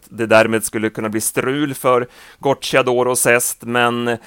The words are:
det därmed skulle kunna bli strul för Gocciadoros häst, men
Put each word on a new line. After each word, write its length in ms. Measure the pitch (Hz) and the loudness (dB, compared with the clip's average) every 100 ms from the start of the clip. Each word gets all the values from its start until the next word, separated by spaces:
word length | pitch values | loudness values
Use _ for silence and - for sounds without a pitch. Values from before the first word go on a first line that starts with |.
| - | -12
det 200 | 113 113 | -6 2
därmed 380 | 110 110 113 | 4 4 0
skulle 260 | - 113 110 | -4 -4 -4
kunna 200 | 110 110 | -4 -6
bli 120 | 110 | -4
strul 520 | - - 127 139 147 | -4 -4 -4 -2 -4
för 340 | 135 131 123 123 - - - | -4 0 0 0 -10 -20 -6
Gocciadoros 880 | 135 131 - 139 127 123 123 127 127 | -2 -2 0 0 2 2 2 0 2
häst, 320 | 120 - - | 2 0 -8
men 560 | 113 120 120 120 120 113 | -4 0 0 0 -4 -6